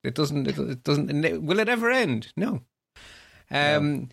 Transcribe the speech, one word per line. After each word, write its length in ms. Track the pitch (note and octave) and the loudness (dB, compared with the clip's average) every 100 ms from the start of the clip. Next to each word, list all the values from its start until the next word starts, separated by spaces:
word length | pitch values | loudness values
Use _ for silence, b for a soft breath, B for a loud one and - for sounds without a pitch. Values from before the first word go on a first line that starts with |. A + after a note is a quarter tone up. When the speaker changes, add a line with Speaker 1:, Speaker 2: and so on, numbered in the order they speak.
Speaker 1:
it 100 | - | -6
doesn't, 320 | A#2+ D3 D3 C3+ | -2 0 0 -2
it, 120 | D3 | -2
it 260 | C3 B2+ | -4 -4
doesn't, 600 | - D3 C#3 C#3+ D#3+ E3 | 0 0 0 0 0 0
will 140 | D#3 G3 | 0 2
it 100 | A3 | 2
ever 220 | A#3+ A#3 | 2 2
end? 420 | B3+ G#3 A#2 - - | 2 2 -2 -4 -4
No. 260 | G#3+ A#2+ - _ _ B B B B B B | -4 -4 -8 _ _ B B B B B B
Um, 480 | C#3+ D3 D3+ D3 C#3+ | 0 2 2 2 -2
Speaker 2:
No. 60 | C3 | -6